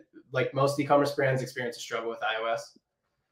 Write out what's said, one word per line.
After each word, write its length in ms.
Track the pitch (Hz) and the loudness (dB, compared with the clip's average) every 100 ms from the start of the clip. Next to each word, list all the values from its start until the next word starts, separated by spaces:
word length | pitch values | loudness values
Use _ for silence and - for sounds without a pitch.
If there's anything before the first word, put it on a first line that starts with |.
| - - - | -14 -20 -6
like 200 | 127 127 | -2 0
most 260 | 135 143 139 | 2 2 2
e-commerce 340 | 139 143 139 | 4 4 4
brands, 280 | - 139 131 | 2 2 2
experience 380 | 123 131 120 - | -2 -6 -6 -8
a 20 | |
struggle 300 | - 113 113 | -8 -6 -6
with 120 | 113 | -4
I 200 | 107 110 | -4 -2
O 100 | 113 | -2
S? 260 | 117 - - _ _ _ _ _ | -4 -6 -20 _ _ _ _ _